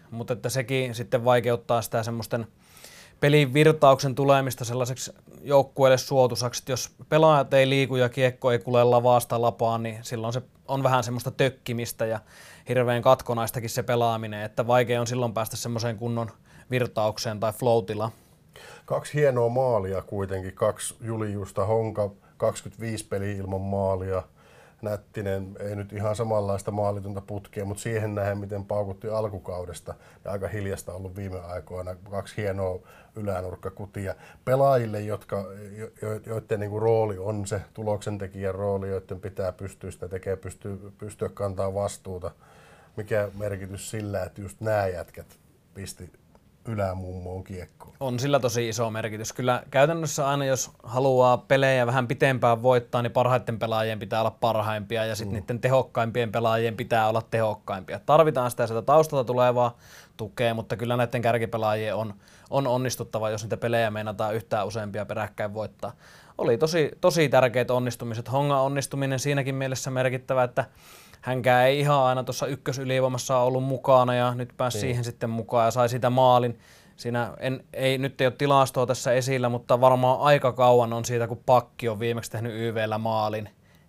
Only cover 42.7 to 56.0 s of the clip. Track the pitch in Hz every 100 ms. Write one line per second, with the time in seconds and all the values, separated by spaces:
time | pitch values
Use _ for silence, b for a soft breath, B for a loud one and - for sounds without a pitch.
42.7 | b b - 101 110 101 98 104 95 98
43.7 | 98 - 110 104 98 90 - 98 - 110
44.7 | 104 98 87 - - - - _ _ _
45.7 | 98 95 - 90 - _ _ _ _ 120
46.7 | 107 95 92 90 92 90 92 95 92 -
47.7 | _ - - 135 123 143 139 120 117 117
48.7 | 107 113 110 110 107 110 - 127 123 -
49.7 | 131 147 165 151 - 135 143 135 127 -
50.7 | - - 123 139 127 123 120 - 135 135
51.7 | 131 120 131 120 120 139 127 123 113 127
52.7 | 123 120 123 120 127 123 127 - 110 113
53.7 | 110 110 107 98 113 113 - 117 110 107
54.7 | 107 101 113 110 107 104 98 - 120 127
55.7 | 131 117 127